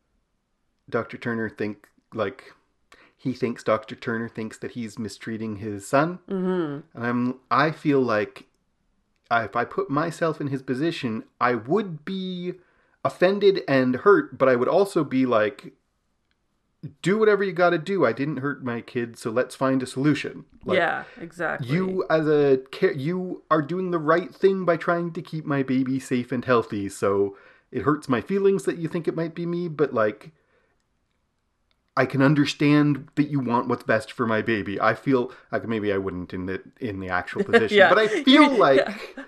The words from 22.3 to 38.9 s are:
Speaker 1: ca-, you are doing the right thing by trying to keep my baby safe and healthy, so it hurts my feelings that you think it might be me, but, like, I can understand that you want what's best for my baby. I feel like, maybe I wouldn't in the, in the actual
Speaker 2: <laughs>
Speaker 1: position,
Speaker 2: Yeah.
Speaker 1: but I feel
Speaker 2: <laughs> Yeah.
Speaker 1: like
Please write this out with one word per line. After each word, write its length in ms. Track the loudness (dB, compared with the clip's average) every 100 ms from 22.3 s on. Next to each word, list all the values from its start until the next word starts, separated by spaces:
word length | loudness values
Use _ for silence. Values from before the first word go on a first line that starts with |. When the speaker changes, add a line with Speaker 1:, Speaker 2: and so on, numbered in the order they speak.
| 4 4 2 0
Speaker 1:
ca-, 220 | -2 -2 0
you 480 | -4 -4 -6 -10 -2
are 100 | -2
doing 300 | 0 -4 -4
the 80 | -2
right 340 | 2 2 0
thing 320 | 0 2 2 0
by 120 | 0
trying 360 | 0 -2 -2
to 80 | -8
keep 240 | -8 -8 -2
my 160 | -2
baby 380 | 0 0 0 -2
safe 320 | -2 -4 -2
and 120 | -4
healthy, 460 | 2 2 2 -4 -6
so 480 | -4 0 2 0 -4 -20 _ _
it 120 | -4
hurts 260 | -2 -2 -2
my 100 | -4
feelings 420 | -2 0 2 2
that 140 | -2 -6
you 80 | -6
think 200 | -6 -6
it 80 | -4
might 200 | -6 -6
be 100 | -6
me, 220 | -6 -6
but, 260 | -2 -2
like, 380 | 0 0 -2 -12 -20 _ _ _ _ _ _ _ _ _ _ _ _ _ _ _ -2
I 80 | 0
can 160 | 4
understand 880 | 4 4 2 2 4 4 4 0 -4 -4
that 140 | -2
you 100 | -2
want 260 | 0 0 0
what's 160 | -2
best 300 | 0 0 -2
for 120 | -4 0
my 160 | 0
baby. 380 | 0 -2 -2 0
I 140 | 0
feel 380 | 0 0 0 0 -8 _
like, 160 | -6 -4
maybe 240 | -2 -2
I 60 | -2
wouldn't 360 | -2 -6 -8
in 120 | -8 -6
the, 160 | -8 -10 -12
in 200 | -10 -8
the 80 | -4
actual 340 | -4 -4 -6
Speaker 2:
<laughs> 20 | 0
Speaker 1:
position, 320 | 2 4 6
Speaker 2:
Yeah. 120 | 6
Speaker 1:
but 80 | 6
I 100 | 2
feel 360 | 2 6 8
Speaker 2:
<laughs> 80 | 8
Yeah. 60 | 6
Speaker 1:
like 580 | 6 6 2